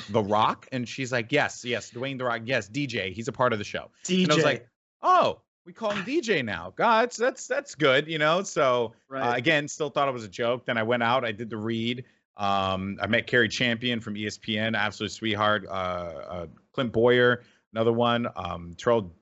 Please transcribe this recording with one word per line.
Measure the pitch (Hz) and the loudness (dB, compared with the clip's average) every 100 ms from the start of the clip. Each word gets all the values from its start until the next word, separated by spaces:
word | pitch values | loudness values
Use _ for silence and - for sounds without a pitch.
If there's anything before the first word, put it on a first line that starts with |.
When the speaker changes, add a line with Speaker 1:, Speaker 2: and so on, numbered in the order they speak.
| - | 0
Speaker 1:
The | 107 | 0
Rock?" | 101 107 123 - - | 2 4 2 0 -8
And | 131 113 | -8 -6
she's | - 127 | -8 -4
like, | 123 117 | -4 0
"Yes, | 143 113 - | 0 0 -4
yes, | 120 113 - | -6 -4 -6
Dwayne | 120 135 131 | -8 -8 -6
The | |
Rock. | 127 117 | -4 -4
Yes, | 113 131 95 | -2 -2 -2
D | 127 139 | -6 -4
J. | 113 95 | -4 -6
He's | 92 117 | -6 -8
a | |
part | 131 123 | 0 0
of | 110 | 0
the | |
show." | 101 82 - _ - | -4 -8 -10 _ -2
And | 185 | 2
I | |
was | 151 156 | 4 4
Speaker 2:
D | |
J. | |
Speaker 1:
like, | 147 120 - _ _ _ | 2 0 -6 _ _ _
"Oh, | 320 359 113 - _ _ 175 | 2 4 4 -2 _ _ -20
we | |
call | 180 220 | -8 -6
him | 208 185 | -4 -2
D | 311 | -2
J | 233 170 | 0 0
now. | 113 85 92 - | 0 -6 -8 0
God, | 214 220 | 2 4
that's, | 240 - | 2 0
that's, | 247 247 - | -2 -2 -4
that's | 269 - | -6 -6
good, | - 147 131 151 | 2 4 4 2
you | 160 | 0
know?" | 151 175 | 2 2
So, | 196 170 135 123 113 - _ | 0 2 2 2 0 -6 _
Speaker 2:
Right. | 135 | -4
Speaker 1:
uh, | 120 | -2
again, | 123 127 151 147 | 0 2 2 0
still | - 147 | -6 -4
thought | 147 139 | 0 0
it | |
was | 123 | -2
a | 107 | -8
joke. | 92 120 123 | -2 -2 0
Then | - 117 | -2 0
I | |
went | 110 120 | 2 2
out. | 117 127 117 | 4 2 0
I | |
did | 104 117 | -6 -8
the | 110 | -6
read. | 110 113 113 123 - _ _ - | -4 -2 -2 -6 -10 _ _ -4
Um, | 101 98 95 95 98 95 | 0 2 0 -2 -4 -4
I | 98 | 0
met | 113 - | 0 2
Carrie | 123 113 | 2 2
Champion | - 123 117 123 117 | 2 0 0 -2 -4
from | 110 104 | -6 -8
E | 107 | -8
S | - | -6
P | - 107 | -4 -2
N, | 113 | 0
absolute | 110 104 - 104 | 0 -2 -2 -6
sweetheart. | - 110 104 107 107 92 | -4 -4 0 2 2 -2
Uh, | |
uh, | 95 90 90 87 73 - 87 80 - _ | -4 -4 -4 -6 -10 -10 -10 -10 -16 _
Clint | - 123 | -4 -2
Boyer, | 113 120 123 123 120 - _ _ | 4 6 6 6 4 -4 _ _
another | 110 113 | 0 2
one. | 117 120 117 120 - | 4 2 2 -2 -6
Um, | 92 87 87 85 | -8 -8 -10 -2
Terrell | 120 117 90 80 | 2 2 0 -10